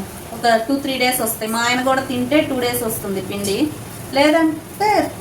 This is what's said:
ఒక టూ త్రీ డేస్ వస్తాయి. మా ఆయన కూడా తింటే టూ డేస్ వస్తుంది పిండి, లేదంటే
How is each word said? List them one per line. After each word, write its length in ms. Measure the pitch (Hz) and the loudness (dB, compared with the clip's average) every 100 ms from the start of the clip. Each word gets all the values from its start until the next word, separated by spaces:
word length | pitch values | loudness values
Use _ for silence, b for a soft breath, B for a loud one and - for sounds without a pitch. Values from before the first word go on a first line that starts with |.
| 196 - - | -8 -12 -12
ఒక 120 | 226 233 226 226 | -2 4 4 2
టూ 80 | 277 | -2
త్రీ 120 | 277 262 | -2 0
డేస్ 180 | 254 254 226 | 2 2 -2
వస్తాయి. 240 | - 220 | -2 -2
మా 60 | 226 240 | 0 2
ఆయన 140 | 247 254 | 2 2
కూడా 120 | 262 262 | 2 0
తింటే 280 | 247 247 294 302 | -2 2 2 2
టూ 80 | 254 | 0
డేస్ 180 | 247 247 226 | -2 -2 -2
వస్తుంది 320 | 226 202 190 185 | -4 -4 -4 -4
పిండి, 280 | 202 202 208 302 - - - - 262 | -4 -2 0 0 -2 -12 -12 -4 2
లేదంటే 760 | 302 320 320 311 - - 415 392 302 - | 4 6 2 0 -8 -2 2 2 0 -4